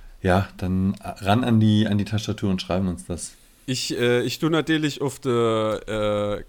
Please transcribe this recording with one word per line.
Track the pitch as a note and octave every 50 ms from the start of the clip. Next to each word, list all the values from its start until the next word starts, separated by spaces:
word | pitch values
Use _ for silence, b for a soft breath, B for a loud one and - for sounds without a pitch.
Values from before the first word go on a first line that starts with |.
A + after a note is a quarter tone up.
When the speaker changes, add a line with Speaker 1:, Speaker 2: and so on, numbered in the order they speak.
| b b b -
Speaker 1:
ja, | - F#2 F2+ G2 G2 - -
dann | - F#2+ F2+ F#2 F#2 F#2+ G2 G#2 -
ran | - F#2+ - - G2+ F#2+ G#2 B2+ B2
an | A#2+ A2+ A2
die, | A2 A2 G#2+ G#2+ G#2+
an | - G2+
die | G#2 G2
Tastatur | - - G#2 - - G#2 - G#2+ G2
und | F#2+ F#2
schreiben | - - E2+ F#2 G2
uns | F#2 F2 E2+ -
das. | - F2+ D#2+ - - - - _ _ _ _ _
Speaker 2:
Ich, | - B2+ B2 - - D#3
äh, | - A#2+ B2 A#2+ B2
ich | A2+ B2 - -
tu | E3+ D#3
natürlich | E3 D#3 D3 D#3+ D#3+ D#3 D#3 D3 C3+ -
auf | C#3 C3+ - -
de, | - C3+
äh, | A#2+ A#2+ A#2 A2+ A2+ A2 G#2+ G#2+ G#2 - - - G#2+ G#2+ G#2+ G#2 G#2 G#2 G#2 G#2 G#2 - -